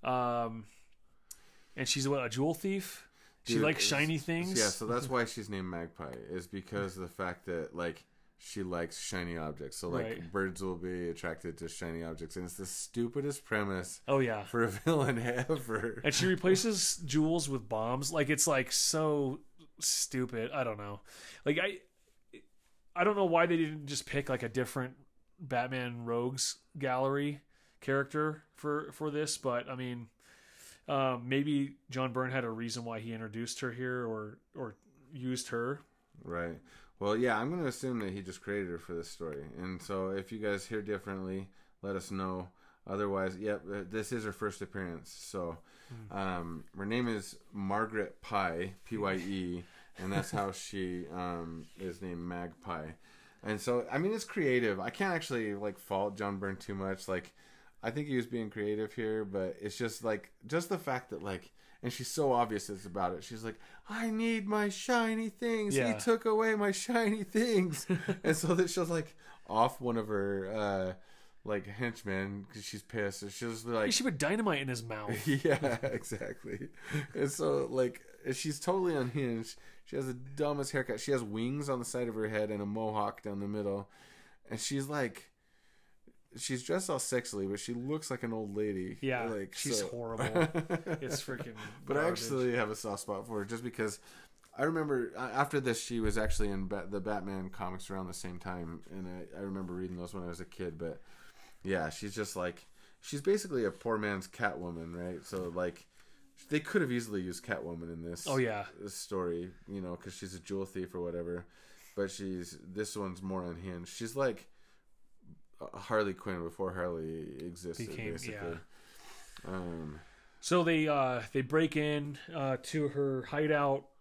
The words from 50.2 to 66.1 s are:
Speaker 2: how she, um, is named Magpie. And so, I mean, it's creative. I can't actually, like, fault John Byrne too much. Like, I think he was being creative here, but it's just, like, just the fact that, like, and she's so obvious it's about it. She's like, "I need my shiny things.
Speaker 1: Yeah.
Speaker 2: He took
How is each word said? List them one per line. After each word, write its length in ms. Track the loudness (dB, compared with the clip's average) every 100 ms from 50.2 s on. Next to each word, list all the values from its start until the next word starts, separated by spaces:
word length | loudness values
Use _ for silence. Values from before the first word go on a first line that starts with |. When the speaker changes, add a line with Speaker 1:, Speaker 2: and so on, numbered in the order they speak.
| 0
Speaker 2:
how 220 | 0 0
she, 540 | -4 -8 -4 -2 -2 -6
um, 540 | -4 -4 -4 -4 -8 -12 -8
is 220 | -8 -6
named 180 | -6 -6
Magpie. 720 | -4 -4 -6 -10 -6 -6 -6 -12 -18 -20 -20 -12
And 180 | -4 -4
so, 260 | 2 0 2
I 60 | 0
mean, 140 | 0
it's 120 | 0
creative. 560 | -4 2 4 6 4 2
I 100 | -2
can't 240 | 0 0
actually, 400 | 0 0 -2 0
like, 240 | -2 -4 -4
fault 380 | -2 2 2 0
John 220 | -2 0
Byrne 180 | -2 -4
too 180 | -6
much. 320 | -2 -2 -2 0
Like, 240 | -2 -2 -18 -20 -20 -20 -6
I 80 | -4
think 160 | -4 0
he 80 | 0
was 100 | 2
being 240 | -2 -4
creative 420 | -2 0 2 0
here, 300 | -2 0 0
but 320 | 0 0 0 -2
it's 160 | -6 -2
just, 260 | -4 -2
like, 300 | -2 -2 -4 -18 -2
just 220 | -2 0
the 100 | -2
fact 320 | 0 -2 -4
that, 120 | -6
like, 300 | -4 -4 -6 -20 -20 -8
and 100 | -6
she's 160 | -4 -6
so 240 | 2 4
obvious 360 | 6 4 2 -2
it's 160 | -8 -6
about 260 | 0 0
it. 100 | 0
She's 220 | -6 -6
like, 160 | -6 -8 -14 -18 -8
"I 220 | -4 0
need 380 | 2 2 2 2
my 200 | 2 2
shiny 600 | -2 2 4 4 2 -2
things. 480 | -2 0 2 4 4
Speaker 1:
Yeah. 160 | 4
Speaker 2:
He 60 | 2
took 240 | 4